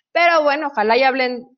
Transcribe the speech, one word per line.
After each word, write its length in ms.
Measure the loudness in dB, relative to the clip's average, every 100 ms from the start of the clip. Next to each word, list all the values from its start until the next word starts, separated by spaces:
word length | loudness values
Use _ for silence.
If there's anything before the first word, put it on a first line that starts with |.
| _
Pero 320 | 0 2 2
bueno, 240 | 0 -2 -4
ojalá 300 | -2 0 2
y 60 |
hablen, 440 | 2 0 -4 -6 -14